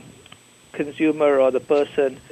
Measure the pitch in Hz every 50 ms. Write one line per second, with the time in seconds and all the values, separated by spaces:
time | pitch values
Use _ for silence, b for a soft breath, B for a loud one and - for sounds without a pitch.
0 | - - - - - - - - _ _ _ _ _ _ - - 151 143 135 131
1 | 160 156 147 156 151 147 143 135 131 131 127 123 - - 151 143 143 - - 151
2 | 143 135 127 120 - B